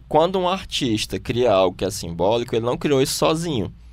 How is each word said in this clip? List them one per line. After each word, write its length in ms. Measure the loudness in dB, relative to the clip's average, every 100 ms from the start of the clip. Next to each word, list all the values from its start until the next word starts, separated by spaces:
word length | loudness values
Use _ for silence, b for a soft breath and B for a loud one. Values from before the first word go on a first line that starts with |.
| 0
quando 320 | 2 2 2
um 80 | -2
artista 720 | -2 -6 -4 -2 -2 -4 -6
cria 320 | -4 0 4
algo 240 | 4 4
que 80 | 0
é 60 | -4
simbólico, 640 | -4 -6 -2 0 0 0
ele 100 | -2
não 120 | -2 -2
criou 240 | 2 2
isso 140 | 2
sozinho. 580 | 0 0 0 -2 -4 -4 -10 -20